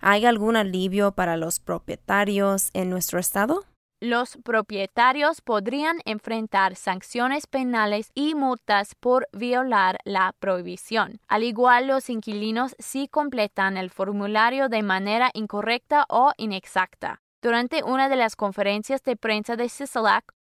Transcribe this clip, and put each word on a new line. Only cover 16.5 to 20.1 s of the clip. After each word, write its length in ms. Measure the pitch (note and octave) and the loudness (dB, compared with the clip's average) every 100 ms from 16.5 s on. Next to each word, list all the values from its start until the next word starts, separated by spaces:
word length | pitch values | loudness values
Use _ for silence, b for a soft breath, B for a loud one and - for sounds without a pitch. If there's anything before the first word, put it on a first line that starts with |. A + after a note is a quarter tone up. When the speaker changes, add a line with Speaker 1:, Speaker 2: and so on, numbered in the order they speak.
| F#3+ - - F#3 _ - - _ _ | -8 -4 -2 -2 _ -8 -8 _ _
Speaker 2:
Durante 440 | A#3+ A#3 A#3+ D#4+ | 0 0 0 -2
una 240 | - C4 C4+ | -2 0 2
de 80 | C4+ | 2
las 180 | A3+ | 0
conferencias 680 | - G3+ G3 G3+ G#3 G#3+ C4+ | 0 -4 -2 0 -2 -2 -4
de 100 | - | -2
prensa 400 | A#3 A3 G#3+ G#3 | -4 -2 -2 -2
de 140 | A#3 A#3+ | -4 -4
Sisolak, 560 | - C#4 A#3+ A3 | -6 -6 0 2